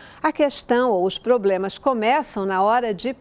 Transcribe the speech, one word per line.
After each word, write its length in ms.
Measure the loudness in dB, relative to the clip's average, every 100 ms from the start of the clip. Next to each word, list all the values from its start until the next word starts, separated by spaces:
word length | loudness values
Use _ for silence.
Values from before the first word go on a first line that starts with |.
| -20 -6
A 120 | -4
questão 580 | 0 0 0 0 2 2
ou 140 | 2 0
os 120 | -2
problemas 600 | 0 2 2 0 -4 -4
começam 680 | -2 0 2 0 -2 -4 -2
na 160 | 0
hora 320 | 2 2 0
de 220 | -4 -6 -8